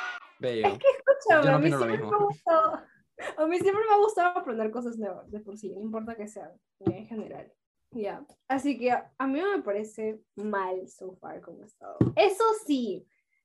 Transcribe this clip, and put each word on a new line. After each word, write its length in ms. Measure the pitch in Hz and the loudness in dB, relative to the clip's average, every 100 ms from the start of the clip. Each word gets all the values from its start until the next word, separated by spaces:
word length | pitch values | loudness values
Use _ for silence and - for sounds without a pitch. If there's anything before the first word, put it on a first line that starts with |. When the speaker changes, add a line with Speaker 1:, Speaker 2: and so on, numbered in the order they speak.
| - - - - | -6 -10 -16 -8
Speaker 1:
Bello. 280 | 127 120 - | -4 0 0
Speaker 2:
Es 100 | - | 2
que 80 | 539 508 | 4 4
escúchame, 460 | 539 554 440 320 | 4 4 6 6
Speaker 1:
Yo 60 | 269 | 6
no 60 | 269 | 4
Speaker 2:
a 20 | |
mí 40 | |
Speaker 1:
opino 140 | 320 - | 4 2
lo 60 | - | 0
Speaker 2:
siempre 120 | - | -2
Speaker 1:
mismo. 60 | 427 | 0
Speaker 2:
me 60 | 415 | 0
ha 20 | 403 | 0
gustado... 560 | - 359 330 640 - - _ _ - - - | -2 2 4 2 0 -10 _ _ -14 -8 -2
a 80 | 311 | 0
mí 120 | 349 | 2
siempre 260 | 381 403 440 | 2 2 4
me 60 | |
ha 20 | 415 | 6
gustado 400 | 427 392 349 359 | 4 4 2 0
aprender 320 | 359 226 220 | -4 -4 -4
cosas 280 | 240 240 226 | -4 -6 -6
nuevas, 320 | 202 180 - | -8 -8 -12
de 100 | 208 | -14
por 160 | 214 214 | -14 -14
sí, 140 | 196 | -12
no 100 | 190 | -10
importa 340 | 220 220 220 | -8 -8 -8
que 140 | 226 214 | -10 -12
sean, 220 | - - - _ _ | -14 -18 -20 _ _
en 260 | 392 - 220 | -4 -4 -6
general. 440 | 220 - 139 - _ _ _ _ | -10 -10 -14 -18 _ _ _ _
Ya. 300 | 240 202 175 - _ - | -8 -6 -8 -14 _ -6
Así 300 | 269 285 247 | -2 -2 0
que 120 | 247 | 0
a, 220 | 247 - - | -2 -4 -4
a 80 | 269 | -2
mí 120 | 277 | 0
no 160 | 392 | 0
me 80 | 381 | -2
parece 560 | 214 202 214 220 220 220 _ | -2 -4 -6 -8 -8 -8 _
mal 540 | - 208 196 185 185 - | -10 -4 -2 -2 -6 -8
so 260 | - 190 185 | -16 -20 -16
far 260 | 160 170 | -16 -16
como 200 | - 170 | -16 -20
ha 40 | 208 | -20
estado. 320 | _ - - - - | _ -6 0 0 4
Eso 260 | 381 381 453 427 370 | 4 4 2 2 0
sí, 400 | 269 226 175 - _ _ _ | -2 -2 -6 -12 _ _ _